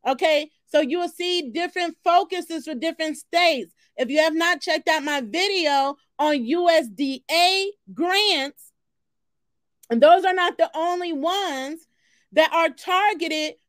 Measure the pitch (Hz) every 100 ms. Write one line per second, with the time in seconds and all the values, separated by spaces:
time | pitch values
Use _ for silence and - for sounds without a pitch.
0 | 233 269 349 302 302 _ _ 302 294 339
1 | 349 - 349 359 277 220 349 359 349 -
2 | 349 349 359 359 339 320 285 277 320 320
3 | 311 302 - 339 349 285 - _ _ -
4 | 247 294 311 320 339 339 - 311 339 311
5 | 285 285 226 320 392 392 311 277 277 285
6 | _ - 302 294 226 339 349 330 247 185
7 | 277 269 - 320 349 381 392 - - 185
8 | 339 381 415 330 277 - - _ _ _
9 | _ _ _ _ _ _ _ _ _ 233
10 | 294 359 370 370 349 - 330 320 330 359
11 | 349 302 302 381 381 269 269 330 _ _
12 | _ _ _ - 311 330 330 - - 370
13 | 415 370 330 311 302 -